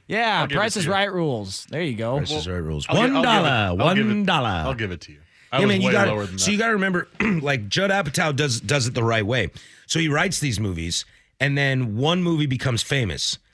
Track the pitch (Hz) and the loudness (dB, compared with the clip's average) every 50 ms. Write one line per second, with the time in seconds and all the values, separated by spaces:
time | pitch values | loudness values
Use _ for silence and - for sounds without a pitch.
0 | _ - 165 220 233 226 202 170 147 135 139 175 208 226 - 214 170 151 196 190 | _ -6 -2 -2 0 0 2 0 0 0 0 0 0 0 -2 -2 -2 0 0 0
1 | 202 202 190 180 165 151 127 110 101 95 98 - - - 135 151 180 151 117 104 | 0 0 0 -2 0 0 -2 -2 -4 -8 -10 -12 -12 -8 -6 -4 -4 -4 -4 -4
2 | 113 117 131 143 - - 151 151 156 90 90 90 80 78 78 76 - - - 190 | -2 -2 -2 -2 -2 -2 -4 -6 -4 -4 -4 -4 -4 -4 -4 -6 -2 0 2 4
3 | 233 262 269 269 254 247 226 202 175 147 131 113 104 95 87 90 - 160 190 202 | 4 4 2 2 2 4 4 4 4 4 2 2 2 2 2 2 4 4 4 4
4 | 214 214 208 208 202 185 180 151 127 110 95 85 78 131 135 120 113 95 90 80 | 2 2 0 2 2 2 2 2 2 0 0 0 -2 -2 -4 -4 -4 -6 -6 -10
5 | - - 73 73 - _ _ _ - _ 123 131 196 202 202 190 190 196 - 202 | -12 -18 -20 -20 -20 _ _ _ -12 _ 0 2 2 4 2 2 2 2 4 4
6 | 196 - - 107 101 95 92 95 - 190 208 202 226 233 220 202 190 196 180 175 | 4 2 2 -2 -4 -4 -4 -2 0 0 2 2 2 0 0 0 0 0 0 -2
7 | - - - - 196 226 196 160 135 143 139 123 104 101 - - 190 202 196 196 | -4 -6 -6 -2 0 0 0 0 0 0 -2 -2 -2 -2 0 0 2 2 2 0
8 | 190 143 - 160 180 156 143 127 151 143 120 117 - 101 147 143 117 123 113 123 | 0 -2 -2 0 0 0 0 0 0 0 -2 -4 -2 0 0 0 0 0 0 0
9 | 113 113 113 113 101 101 127 127 98 - - - - - - - - - - 160 | 0 2 2 2 0 0 0 0 0 -2 -4 -12 -20 -20 -20 -20 -8 -4 -2 0
10 | 165 156 143 151 180 196 - - 147 143 110 95 113 98 90 82 82 85 87 - | 0 0 2 0 0 0 -2 -2 -2 -2 -2 -2 -2 -4 -4 -4 -6 -4 -6 -6
11 | - - - - _ _ _ _ 135 143 139 143 143 139 135 131 127 113 101 113 | -8 -10 -20 -20 _ _ _ _ -2 0 2 2 2 2 0 0 -2 -2 -2 0
12 | 135 156 175 185 175 170 170 151 151 139 135 117 - 135 117 110 - - 143 139 | 0 2 2 2 2 2 2 2 0 0 -2 -2 0 -2 -2 -2 -2 -2 -2 -2
13 | 120 92 73 - - - - - _ _ | 0 -2 -4 -4 -4 -6 -6 -8 _ _